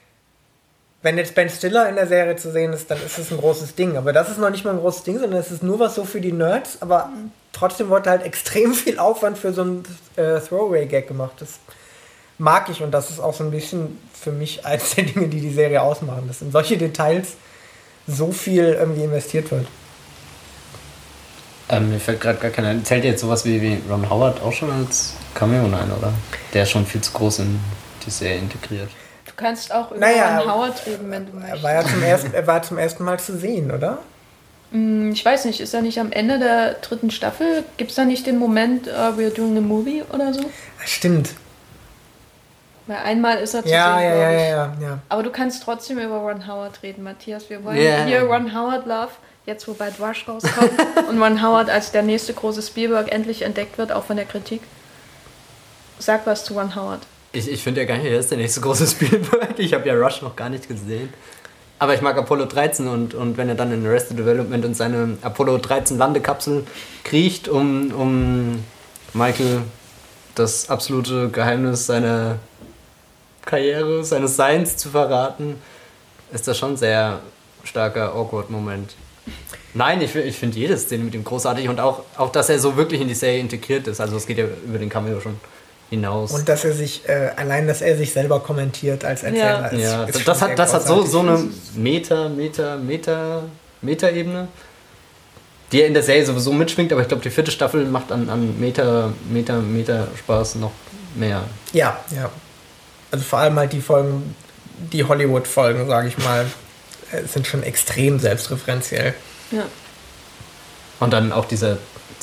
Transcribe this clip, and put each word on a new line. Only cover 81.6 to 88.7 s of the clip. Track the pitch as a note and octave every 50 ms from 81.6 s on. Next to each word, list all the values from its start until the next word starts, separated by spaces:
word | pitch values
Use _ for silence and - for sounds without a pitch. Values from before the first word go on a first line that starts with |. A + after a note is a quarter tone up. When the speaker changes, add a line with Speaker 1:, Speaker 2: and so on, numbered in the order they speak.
| C3 B2
Speaker 2:
und | B2 A#2+
auch, | B2+ C3+ C3 - - - -
auch, | - C3 B2+ -
dass | D3+ C3 -
er | D3+ C3+
so | B2+ C#3 C3
wirklich | C#3+ D#3+ E3 E3+ C3+ C3+
in | B2+
die | A2+
Serie | - E3+ E3+ B2+ B2+
integriert | B2 A2 B2 A2 - - C3+ C#3 C3
ist. | A2+ G#2 -
Also | G#2+ G#2+ G#2+
es | G#2+ -
geht | - A#2 A2+
ja | A2+ G2 - - -
über | A#2+ A2 G#2
den | G#2+ G#2
Cameo | - A2 G#2+ A2 A2 G2+
schon | G2 A2 G#2+ G#2+ - - - - - - - - - -
hinaus. | A2+ A2 G#2 G2 G2+ G#2+ G#2+ G#2 D3
Speaker 1:
Und | D3 D3+ D#3+
dass | D3+ D3 -
er | D#3 D3
sich, | D3 D3 C#3 - - -
äh, | - D3 C#3 C3+ - -
allein, | - C#3+ C#3 C#3 D3 D#3 D#3
dass | D3+ - E3+
er | E3+ D#3 D3+
sich | D3+ C3+ -
selber | C3+ C#3 C#3+ D3 C#3
kommentiert | - - D3+ C#3+ C#3 C3+